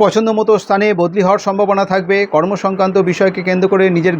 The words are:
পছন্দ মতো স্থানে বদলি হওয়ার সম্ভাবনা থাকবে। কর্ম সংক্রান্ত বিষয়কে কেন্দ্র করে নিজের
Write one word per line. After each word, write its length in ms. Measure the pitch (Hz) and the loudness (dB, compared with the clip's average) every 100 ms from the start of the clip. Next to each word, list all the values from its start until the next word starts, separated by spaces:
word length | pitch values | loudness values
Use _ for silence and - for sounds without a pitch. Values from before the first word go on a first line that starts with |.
পছন্দ 240 | 202 220 220 214 | 2 0 -2 0
মতো 120 | 214 214 | 0 0
স্থানে 300 | - 196 214 | 0 0 0
বদলি 280 | 196 175 190 185 | 0 -2 0 0
হওয়ার 160 | 202 202 | 0 -2
সম্ভাবনা 360 | 196 202 196 196 | -2 0 0 0
থাকবে। 320 | 190 175 196 196 | -2 0 -2 0
কর্ম 180 | 151 180 202 | 0 0 -2
সংক্রান্ত 400 | 196 190 190 190 180 | -2 -2 0 0 0
বিষয়কে 320 | 170 196 185 | 0 0 -2
কেন্দ্র 220 | 180 185 190 | -2 0 2
করে 160 | 196 190 | 2 2
নিজের 260 | 170 175 | 2 0